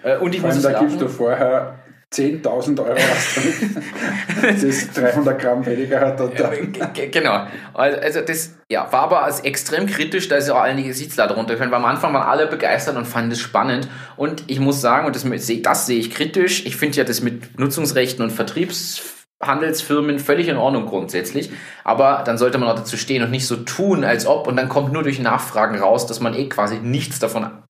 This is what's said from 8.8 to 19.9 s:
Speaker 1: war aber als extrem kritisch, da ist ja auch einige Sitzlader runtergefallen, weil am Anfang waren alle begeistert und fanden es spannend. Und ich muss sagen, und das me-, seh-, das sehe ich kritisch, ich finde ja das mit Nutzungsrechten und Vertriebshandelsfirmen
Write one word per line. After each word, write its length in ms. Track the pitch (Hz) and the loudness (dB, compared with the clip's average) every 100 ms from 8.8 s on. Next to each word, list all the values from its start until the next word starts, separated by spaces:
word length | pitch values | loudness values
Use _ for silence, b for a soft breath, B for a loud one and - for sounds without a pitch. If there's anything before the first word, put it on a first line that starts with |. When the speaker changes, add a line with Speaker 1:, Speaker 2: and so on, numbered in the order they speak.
| - | 0
Speaker 1:
war 100 | 127 | 2
aber 200 | 151 175 | 4 4
als 160 | 143 139 | 2 -2
extrem 460 | 139 123 - 156 202 | -4 -4 -4 -2 0
kritisch, 420 | 202 254 190 - | -2 -2 -2 2
da 80 | 143 | 0
ist 120 | 139 | 2
ja 60 | |
auch 60 | 123 | 2
einige 300 | 117 135 131 | 2 0 -4
Sitzlader 420 | 127 - - 104 | -6 -6 0 2
runtergefallen, 360 | 104 110 117 127 | 2 -2 -2 0
weil 60 | 123 | 2
am 40 | 117 | 2
Anfang 260 | 143 170 | 2 2
waren 140 | 139 - | 2 2
alle 180 | 143 156 | 2 2
begeistert 500 | - - 131 156 131 | 0 0 0 0 -4
und 100 | 117 | -4
fanden 260 | 120 117 | -2 -2
es 80 | 117 | -4
spannend. 480 | - 104 131 127 135 B B B | -2 0 2 -2 -4 B B B
Und 260 | 147 160 - | -4 -4 -6
ich 120 | 131 | 0
muss 220 | 139 139 | 2 2
sagen, 240 | 127 131 156 | 4 4 2
und 100 | - | -2
das 80 | |
me-, 140 | 127 101 | -2 -4
seh-, 240 | - 113 | -2 0
das 240 | - 120 - | 2 2 2
sehe 120 | 120 | 0
ich 120 | 113 | 0
kritisch, 560 | - 151 190 180 - - | -4 -2 2 2 2 -4
ich 100 | - | -2
finde 220 | 151 139 | 0 0
ja 60 | |
das 180 | 127 113 | 0 0
mit 360 | 120 120 - - | -2 -4 -12 -4
Nutzungsrechten 640 | 135 165 147 131 127 - | -2 0 0 0 0 0
und 60 | 113 | -4
Vertriebshandelsfirmen 1900 | - 113 156 185 - - - - - _ _ - 139 160 156 - | -2 -4 -2 -4 -4 -8 -10 -12 -16 _ _ -2 0 0 -2 0